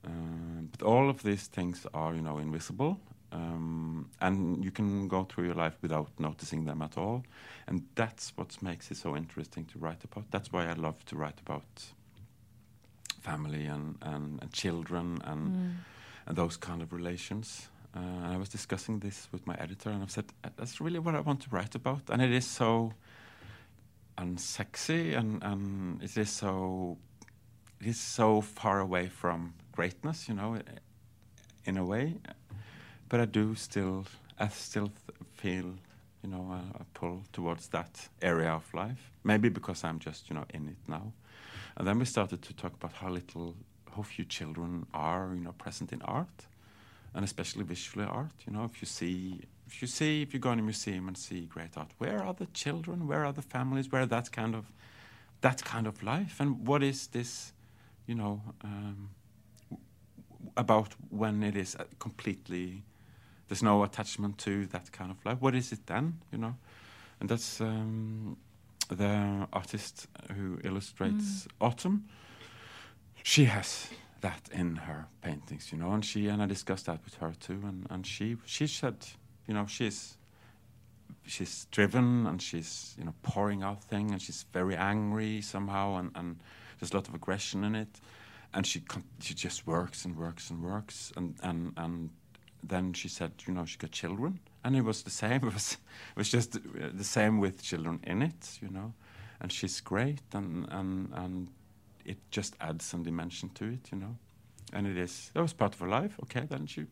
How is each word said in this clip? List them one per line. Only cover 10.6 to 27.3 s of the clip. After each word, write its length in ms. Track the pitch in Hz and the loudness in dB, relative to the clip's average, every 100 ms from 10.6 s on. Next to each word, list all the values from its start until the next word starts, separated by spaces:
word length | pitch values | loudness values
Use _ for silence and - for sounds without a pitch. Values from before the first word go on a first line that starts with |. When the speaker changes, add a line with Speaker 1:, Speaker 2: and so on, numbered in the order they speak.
| 85 | 0
Speaker 1:
I 60 | |
love 320 | 82 80 78 - | 0 -2 -2 -8
to 100 | 76 | -4
write 240 | 76 - | -4 -6
about 240 | - 76 - - - - - - - - - - - - - - - - | -6 -6 -6 -16 -16 -18 -20 -20 -20 -20 -20 -20 -20 -20 -20 -20 -10 -8
family 440 | - 76 76 76 76 | -4 -4 -2 -2 -2
and, 300 | 73 76 - | -4 -6 -6
and, 400 | 78 73 73 73 | -6 -4 -4 -6
and 100 | 80 | -6
children 680 | - 98 85 80 87 87 85 | -2 0 0 -2 -2 0 -2
and, 280 | - 76 120 | -4 -2 0
Speaker 2:
Mm. 200 | 185 180 175 - - - - - | 2 0 -4 -10 -18 -18 -18 -4
Speaker 1:
and 80 | 82 | 2
those 220 | 85 82 | 2 0
kind 240 | - 85 | -6 -4
of 100 | 82 | -4
relations. 800 | 87 87 87 - 104 113 - - - - 90 | -4 -4 -4 -4 -6 -6 -10 -14 -18 -10 -6
Uh, 40 | |
and 340 | 90 90 87 | -4 -4 -2
I 40 | 90 | -2
was 120 | 98 | -2
discussing 500 | - - 95 - 110 | -6 -4 -4 -2 -2
this 280 | 101 98 - | -4 -8 -10
with 140 | 92 - | -8 -6
my 100 | 85 | -4
editor, 340 | 82 98 107 | -6 -6 -4
and 120 | 104 | -2
I 40 | 98 | -2
said, 180 | - 107 - | -4 -6 -10
"Uh, 60 | - - | -14 -8
that's 240 | 123 - | -8 -4
really 180 | 156 170 | -2 0
what 140 | 165 151 | 2 2
I 40 | |
want 220 | 151 131 | 2 0
to 80 | - | 2
write 240 | 95 104 - | 0 0 0
about." 340 | 127 135 - | 0 0 2
And 120 | 120 | 6
it 100 | 127 | 8
is 160 | 123 123 | 6 2
so 460 | - 117 113 113 110 - - - - - - - - - - - - | 4 6 6 4 -2 -18 -20 -20 -18 -18 -18 -20 -20 -20 -20 -14 -6
unsexy, 1000 | 90 90 - - 101 - - 165 165 135 | -4 -2 -4 -4 -4 -4 2 2 4 2
and, 240 | 110 107 | 2 0
and 580 | 101 101 98 98 92 90 | 0 0 0 -2 -2 -4
it 120 | - 110 | -2 0
is 120 | 104 | 0
so, 680 | - 104 95 92 92 90 82 - - - | 2 0 2 0 0 -2 -4 -12 -20 -20